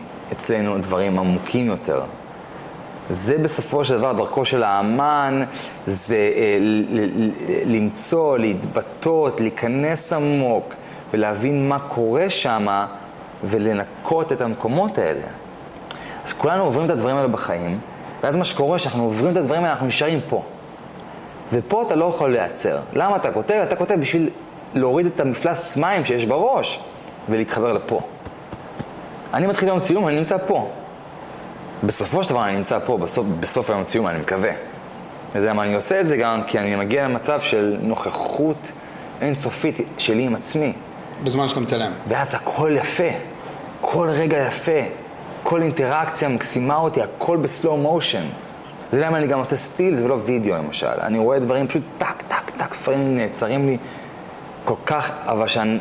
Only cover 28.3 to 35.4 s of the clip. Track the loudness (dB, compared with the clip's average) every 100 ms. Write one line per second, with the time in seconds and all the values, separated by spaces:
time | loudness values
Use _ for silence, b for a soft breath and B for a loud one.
28.3 | -16 -16 -16 -14 -12 -12 -12 -14 -14 -4
29.3 | 0 2 2 2 2 2 2 4 2 2
30.3 | 0 2 0 0 -8 -14 -16 -16 -16 -16
31.3 | -14 -14 -14 -14 -4 0 0 0 0 2
32.3 | 2 2 0 0 0 2 0 0 0 0
33.3 | -2 0 0 2 0 0 0 2 0 0
34.3 | 0 0 -2 -8 -14 -14 -16 -16 -14 -6
35.3 | 0